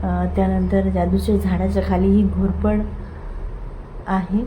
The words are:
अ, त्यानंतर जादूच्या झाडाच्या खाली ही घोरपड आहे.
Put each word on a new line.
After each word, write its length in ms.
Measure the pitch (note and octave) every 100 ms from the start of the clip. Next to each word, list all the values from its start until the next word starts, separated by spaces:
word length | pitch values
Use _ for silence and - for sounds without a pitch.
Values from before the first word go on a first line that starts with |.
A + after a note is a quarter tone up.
अ, 220 | F#3+ F3+ F3+ G3+
त्यानंतर 540 | F#3+ F#3+ F#3 G3 F#3+
जादूच्या 480 | F#3 F3+ F#3+ - G#3
झाडाच्या 460 | F#3+ F3+ F#3+ G3 F#3
खाली 200 | F#3 F#3+
ही 200 | G3+ G3
घोरपड 540 | F#3 F#3+ F#3 G#3+ G#3+ G#3+ - - - - - - - - - - - -
आहे. 340 | F#3 F3 G3+